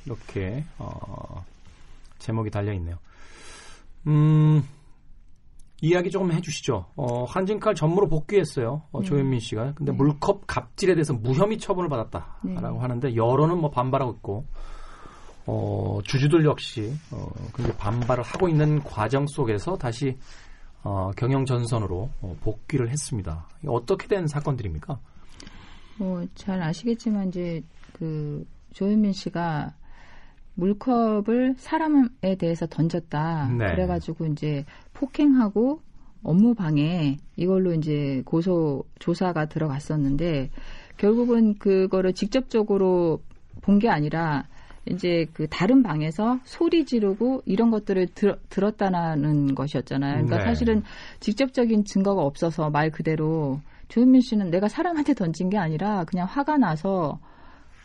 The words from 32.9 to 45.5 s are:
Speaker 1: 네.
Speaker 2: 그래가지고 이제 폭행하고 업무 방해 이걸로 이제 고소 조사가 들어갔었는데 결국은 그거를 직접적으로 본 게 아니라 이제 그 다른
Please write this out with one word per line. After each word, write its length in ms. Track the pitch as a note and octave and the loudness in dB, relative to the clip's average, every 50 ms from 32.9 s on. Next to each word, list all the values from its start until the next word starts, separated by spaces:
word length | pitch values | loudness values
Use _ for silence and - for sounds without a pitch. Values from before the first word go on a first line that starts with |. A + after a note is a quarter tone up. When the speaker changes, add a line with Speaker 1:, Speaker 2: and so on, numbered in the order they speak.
| F3+ F3 - - - D3 D#3 E3 E3+ D#3 C#3 A#2+ | 0 -2 -4 -2 -2 -2 0 0 0 -2 0 0
Speaker 1:
네. 160 | A#2+ A#2 A2 F#2+ | 0 0 0 0
Speaker 2:
그래가지고 560 | F2 F3+ F#3 F3+ F3+ E3+ - - E3 - E3 | 0 0 0 0 0 -2 -4 -6 -6 -4 -2
이제 380 | D#3+ D3 D3 - D3+ D3 C#3 D3 - - - - - - | -2 -2 -2 -2 -2 -2 -4 -6 -8 -14 -20 -20 -16 -10
폭행하고 880 | - C#4+ C4 - - D4 D4 C4+ B3+ A3+ G3+ - G#3 A#3 C4 D4 E4 - - - - - - - - - | -8 -8 -4 0 2 4 6 6 6 4 4 2 2 2 2 0 -4 -8 -16 -20 -20 -20 -20 -18 -8 -2
업무 300 | - D#3 F#3 A3 A#3+ A#3 | 2 4 6 6 6 4
방해 640 | A3+ F3+ D#3 D#3 C#3+ D3 D#3 F3+ F3 D3+ C#3 C3+ C#3+ - - - | 2 0 0 2 2 2 2 2 0 0 0 0 -2 -6 -12 -6
이걸로 380 | - E3+ F#3 F#3+ F#3 F#3+ F3+ E3+ | -2 0 2 2 2 2 2 2
이제 480 | D#3+ D3+ D3+ D3 D3 C#3+ C#3 C#3 C3 B2 | 0 0 0 0 0 0 -2 -2 -4 -2
고소 580 | - - E3 E3+ F#3+ F3+ E3+ D#3+ D3 C#3 C3 - - - - | -2 -2 0 2 2 2 2 2 0 0 -2 -6 -10 -12 -8
조사가 460 | - E3+ E3+ - F#3+ F3+ F3 D#3+ D3+ | -4 -2 -2 0 0 0 0 0 -2
들어갔었는데 1040 | D3+ - E3 D#3 D3+ C3 C#3+ - - D#3 D3+ C#3+ C3+ C#3 D3 E3 F3 D#3 C#3 B2+ B2+ - - - - - - - - - | -2 -2 -2 -2 -2 -2 -4 -4 -4 -2 0 0 2 0 0 0 0 0 -2 -2 -4 -8 -10 -12 -14 -14 -16 -18 -18 -6
결국은 600 | - - G3+ A3+ A#3 A#3+ B3 A#3 A#3 A3+ G#3+ G#3 | 0 2 4 4 4 4 4 4 4 4 4 2
그거를 560 | G#3 - G3+ F#3+ F#3+ F#3+ F#3 - F#3+ F#3 F#3 F#3 | 2 2 2 4 4 2 2 2 2 2 2 0
직접적으로 1080 | - G3 G#3 - C4 B3+ - - A3+ G#3 G#3 G3+ G3 F#3+ F#3 F#3 F3 E3+ E3 D#3 - - - - - - - - - | 0 -2 0 0 -2 0 0 0 0 2 2 2 2 4 4 4 4 2 2 0 -2 -4 -12 -18 -20 -20 -20 -18 -4
본 180 | - - G3+ G3+ | 2 4 4 6
게 100 | G3+ A#3 | 6 4
아니라 580 | F3+ D3+ D3 D3+ E3 D#3+ E3+ D#3+ D3 C3 - - - - - - - - - | 2 2 0 0 0 0 0 0 0 -2 -4 -6 -14 -20 -20 -20 -18 -12 -8
이제 400 | - F#3 F3+ - F3+ E3+ E3 D#3+ D3+ - | -6 -4 -2 0 2 2 2 0 0 -2
그 140 | - D#3 | -4 -6
다른 360 | D#3 | -4